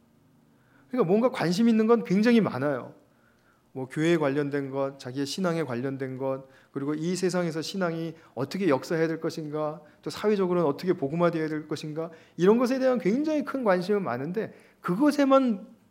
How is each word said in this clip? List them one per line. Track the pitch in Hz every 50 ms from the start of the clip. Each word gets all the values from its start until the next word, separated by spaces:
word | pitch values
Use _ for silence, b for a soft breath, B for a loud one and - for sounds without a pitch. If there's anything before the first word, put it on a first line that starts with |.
| _ _ _ _ _ _ _ _ _ b b b b b b b b _
그러니까 | - 254 208
뭔가 | 160 196 220 240 247
관심 | 247 - - 165 180 175 233 240
있는 | 226 220 220
건 | 220 240 226 -
굉장히 | - 180 196 208 247 233 226
많아요. | 185 131 - 127 135 147 139 120 - - - - _ b b b b b b b b b b b b b
뭐 | - 131 131
교회에 | 131 - 151 156 170 175
관련된 | 160 151 139 139 147 147 139 139 143 139 135
것, | 135 139 135 139 139 -
자기의 | - 127 127 139 139
신앙에 | 139 - - 185 175 165 165 156
관련된 | 127 120 120 131 139 135 131 135 131 131
것, | 127 135 135 135 135 135 b b b b b
그리고 | - 139 135 143 151
이 | 156 160 175 185
세상에서 | 175 190 180 160 180 175 165 151 160
신앙이 | 151 - - 196 185 170 165 165 165 165 156 B B B B
어떻게 | 117 135 - - 190 202
역사해야 | 170 135 127 135 - 175 156 165
될 | 160 160 160
것인가, | 170 160 - 165 156 147 147 151 151 151 156 170 b b b b
또 | - 160
사회적으로는 | - - - 214 214 196 190 175 180 175 170
어떻게 | 143 143 143 180 185 180
복음화되어야 | 185 - 139 160 170 175 170 160 160 156
될 | 156 156 151 156
것인가, | 156 160 143 - 156 151 156 160 175 B B B B B
이런 | - 170 190 220
것에 | 240 262 226 262 262
대한 | 262 254 254 233
굉장히 | - 185 220 277 302 311 311 294 285
큰 | - - 269 247
관심은 | 208 185 185 175 185 208 208 185
많은데 | 127 120 123 135 160 180 226 202 B B B B B B B
그것에만, | - 180 175 208 294 294 285 294 277 269 269 269 269 247 214 185 175 - - _ _ _